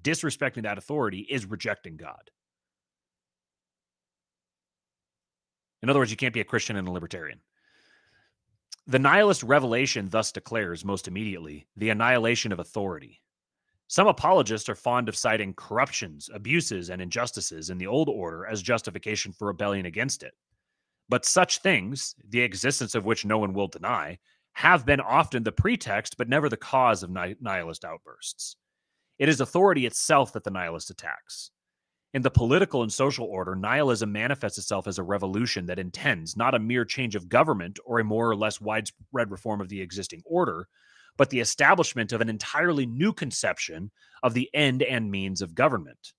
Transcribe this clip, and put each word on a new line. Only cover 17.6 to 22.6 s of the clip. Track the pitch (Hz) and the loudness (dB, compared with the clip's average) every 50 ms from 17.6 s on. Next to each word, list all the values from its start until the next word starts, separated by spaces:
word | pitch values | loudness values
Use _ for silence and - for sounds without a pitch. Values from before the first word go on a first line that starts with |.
| 80 80 | -10 -8
in | 90 | -8
the | 90 90 | -6 -4
old | 95 117 147 160 139 | 0 0 2 2 0
order | 104 - 90 85 82 82 95 | -2 -2 -6 -6 -8 -8 -8
as | 107 113 101 90 | -6 -6 -4 -2
justification | 117 120 113 - 110 87 92 - 107 107 104 - 101 | 0 0 0 -2 -6 -10 -8 -6 -6 -4 -4 -6 -6
for | 92 - 104 | -8 -6 -4
rebellion | 101 98 82 104 101 101 98 92 | -4 -4 -2 -2 -2 0 -2 -4
against | 87 80 104 120 139 - - - | -4 -4 -4 -2 -2 -4 -6 -8
it. | 65 - _ _ _ _ _ _ _ _ _ _ _ _ _ _ | -14 -18 _ _ _ _ _ _ _ _ _ _ _ _ _ _
But | - 123 123 - | -2 0 0 2
such | - - 185 180 - - - | 2 4 4 4 4 2 0
things, | - 196 175 113 90 104 139 131 - - - - _ 101 | 2 2 2 2 0 -4 -6 -6 -8 -10 -12 -14 _ -4
the | 107 120 | 0 0
existence | 123 113 95 92 | 0 0 0 -2